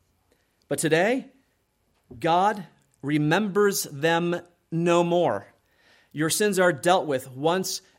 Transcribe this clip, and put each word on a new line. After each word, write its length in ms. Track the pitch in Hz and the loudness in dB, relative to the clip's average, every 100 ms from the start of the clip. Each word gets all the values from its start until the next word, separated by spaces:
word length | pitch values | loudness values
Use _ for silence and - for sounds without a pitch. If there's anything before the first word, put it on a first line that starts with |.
| _ _ _ _ _ _ _ | _ _ _ _ _ _ _
But 100 | 143 | -4
today, 520 | 160 160 202 262 - _ _ _ _ _ _ _ _ 120 | 0 2 2 -2 -6 _ _ _ _ _ _ _ _ -6
God 500 | 160 175 196 208 165 _ _ _ | 0 2 2 -2 -10 _ _ _
remembers 800 | 135 151 151 175 214 190 202 185 | -4 0 2 0 0 2 2 0
them 580 | - 139 160 170 175 175 - _ _ | -6 -4 0 0 0 -4 -8 _ _
no 320 | 165 175 170 | -2 2 2
more. 460 | 170 175 156 101 - _ _ _ _ _ _ | 2 2 0 -2 -8 _ _ _ _ _ _
Your 180 | 143 160 | -4 -2
sins 280 | - 208 185 | 0 0 2
are 140 | 180 | 2
dealt 340 | 143 175 180 147 | 2 2 2 2
with 240 | 131 135 | -4 -6
once 520 | 127 156 185 185 - - | -4 -2 -2 -4 -8 -12